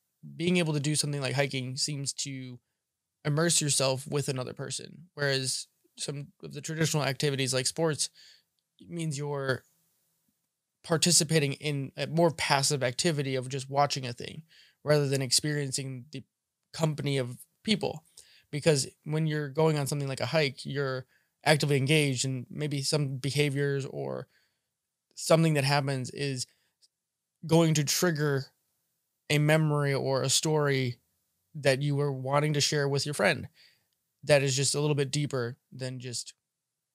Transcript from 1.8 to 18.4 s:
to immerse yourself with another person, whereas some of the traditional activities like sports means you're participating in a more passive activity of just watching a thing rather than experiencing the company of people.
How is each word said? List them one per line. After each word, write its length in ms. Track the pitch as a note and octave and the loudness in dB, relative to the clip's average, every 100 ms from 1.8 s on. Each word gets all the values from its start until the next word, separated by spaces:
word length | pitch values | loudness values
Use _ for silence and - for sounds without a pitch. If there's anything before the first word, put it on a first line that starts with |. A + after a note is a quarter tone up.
| - C#3 C3+ | -6 -6 -6
to 480 | - C#3+ C3+ B2+ B2 _ _ _ _ _ _ | -6 -8 -10 -12 -16 _ _ _ _ _ _
immerse 360 | D3+ D3 E3+ - | -2 0 2 2
yourself 460 | D3 C#3 C3 C3 D3+ | 2 2 0 0 -4
with 220 | D3 C#3 | -4 -2
another 240 | C3 B2 | -4 -6
person, 540 | - C3+ - - C#3+ E3+ | -10 -10 -10 -12 -20 -16
whereas 520 | D3 C#3+ C3+ B2+ - - _ _ - | -4 -2 0 -2 -6 -8 _ _ -12
some 340 | - D3 C#3+ _ | -10 -10 -12 _
of 120 | - | -14
the 80 | C#3+ | -12
traditional 420 | D3 D#3+ D#3 D#3 | -6 0 0 2
activities 500 | C3+ C3 D3 C3+ B2+ | 0 0 0 0 0
like 140 | C3 C3 | 0 -2
sports 440 | - E3 C#3+ - _ - - _ _ _ _ - | 0 0 0 -4 _ -20 -20 _ _ _ _ -12
means 320 | E3+ D#3+ C#3 | -6 -4 -4
you're 460 | D3 C#3+ C3+ B2 - _ _ _ _ _ _ _ _ _ _ _ | -6 -4 -2 -4 -6 _ _ _ _ _ _ _ _ _ _ _
participating 680 | - D#3+ F3+ D#3+ D#3 D#3+ C#3+ | -2 2 4 4 4 2 2
in 360 | C3+ D3+ C#3+ C3+ - | 0 -4 -4 -6 -6
a 100 | C3+ | -2
more 240 | D#3 E3+ | 2 2
passive 540 | - - C#3 C3+ C#3+ | 2 2 4 4 0
activity 500 | B2+ - F3 D3 C3+ | -2 0 0 0 -2
of 140 | C3 B2+ | -4 -4
just 200 | C3+ C3+ | -8 -4
watching 380 | C#3 C#3+ C#3+ B2+ | 0 2 0 -6
a 60 | |
thing 320 | A#2+ - D#3 - - _ _ | -8 -12 -14 -16 -20 _ _
rather 240 | C#3+ D3+ C#3 | 2 2 2
than 120 | C3+ | 0
experiencing 840 | B2+ - D3+ D3 C#3 C3 C3+ B2+ C#3 | 0 0 0 -2 -4 -6 -8 -12 -14
the 100 | C3+ - _ _ _ _ | -14 -16 _ _ _ _
company 440 | - D#3+ D3+ C#3+ C#3 | -2 -2 0 -2 0
of 280 | B2 B2+ - _ | -2 -8 -20 _
people. 400 | - G#3 - D#3 - - - - | 0 0 0 -6 -14 -20 -20 -20